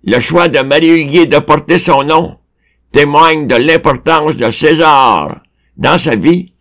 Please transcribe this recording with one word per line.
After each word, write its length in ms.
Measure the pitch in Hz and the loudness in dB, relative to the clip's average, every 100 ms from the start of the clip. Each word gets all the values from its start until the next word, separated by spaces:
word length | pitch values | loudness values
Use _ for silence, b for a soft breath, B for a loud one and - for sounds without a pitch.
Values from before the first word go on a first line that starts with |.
Le 160 | - 120 | -2 -4
choix 260 | 123 170 170 | 0 -2 0
de 140 | 147 | -2
Marie 420 | 135 143 165 165 | 0 0 2 0
Huguet 240 | 143 160 160 | 2 0 2
de 140 | 143 | 0
porter 400 | 147 147 143 170 | 0 -2 0 -2
son 240 | - 139 | 0 -2
nom 340 | 139 160 170 - _ _ _ _ _ | 0 -2 -2 -12 _ _ _ _ _
témoigne 560 | 131 147 147 165 156 143 | 0 2 2 2 2 -2
de 80 | 120 | 0
l'importance 800 | 143 160 151 127 - 160 151 101 | 0 0 0 -4 0 0 0 -2
de 160 | 113 | -4
César 880 | 113 151 156 165 143 131 92 73 - _ _ _ - | -2 0 2 2 2 2 0 -4 -12 _ _ _ -6
dans 220 | 127 175 | -2 -2
sa 160 | 160 | -2
vie 380 | 113 147 175 180 _ | 0 0 0 -4 _